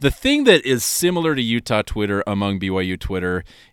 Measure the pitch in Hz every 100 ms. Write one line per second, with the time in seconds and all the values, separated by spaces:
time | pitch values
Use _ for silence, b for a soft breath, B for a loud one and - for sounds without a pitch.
0 | 139 - 262 294 262 170 127 127 - -
1 | 175 175 160 139 117 117 - 110 - 110
2 | 104 101 - 101 101 98 95 95 92 90
3 | - 92 90 90 - b b